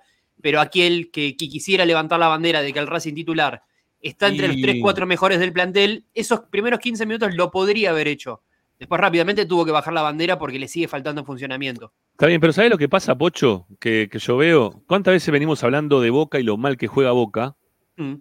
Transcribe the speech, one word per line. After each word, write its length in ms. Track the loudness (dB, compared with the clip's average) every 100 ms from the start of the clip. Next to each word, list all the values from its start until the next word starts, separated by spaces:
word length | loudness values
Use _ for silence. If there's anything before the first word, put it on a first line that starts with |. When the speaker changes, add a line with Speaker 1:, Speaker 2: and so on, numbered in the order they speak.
| _ _ _ _
Speaker 1:
pero 180 | 0 2
aquel 520 | 2 2 2 0 -4
que, 260 | -6 -6 -6
que 140 | -10
quisiera 340 | -8 -2 2
levantar 340 | 2 2 0 2
la 100 | 2
bandera 340 | 2 0 0
de 100 | -2
que 60 | -4
el 80 | -4
Racing 280 | -6 -6
titular 480 | -8 -4 0 0 -2 _ _ _ _
está 260 | -14 -2 0
entre 220 | 0 0
los 80 | 0
Speaker 2:
Y 60 |
Speaker 1:
tres, 140 | 0 2
cuatro 240 | 0 0 -2
mejores 320 | 0 2 2
del 140 | 0
plantel, 540 | 0 0 2 0 -2 -8
esos 280 | -10 -2 -4 -2
primeros 300 | -4 -2 -2
quince 260 | -4 -6 -4
minutos 300 | -2 -2 0
lo 160 | -2
podría 380 | 0 0 2 0
haber 180 | 0 -2
hecho. 340 | -4 -8 -14 _ _ _ _
Después 240 | -4 0
rápidamente 460 | 2 2 2 0 0
tuvo 180 | 0
que 60 | 2
bajar 240 | 0 -2
la 80 | -2
bandera 380 | -2 -2 -2 -2
porque 180 | -6 -8
le 80 | -8
sigue 220 | -6 -6
faltando 360 | -6 -8 -8
funcionamiento. 680 | -10 -12 -10 -8 -8 -10 -14 _ _
Speaker 2:
Está 160 | 0 2
bien, 140 | 4
pero 120 | 4
¿sabés 160 | 4 2
lo 100 | 2
que 100 | 2
pasa, 280 | 0 0 0
Pocho? 480 | 0 2 0 0 -6 -8
Que, 300 | -2 0 -2
que 80 | -4
yo 180 | -2 2
veo, 460 | 4 4 2 -2 -2
¿cuántas 240 | 0 4
veces 180 | 2 2
venimos 320 | 0 0 0
hablando 380 | 0 0 2 2
de 100 | 4
Boca 300 | 2 0 0
y 20 |
lo 140 | -2 0
mal 200 | -2 -2
que 120 | -2
juega 240 | 0 2
Boca? 420 | 2 0 -2 -6 -8 _ _ _ -12
Speaker 1:
Mm. 180 | -10 -10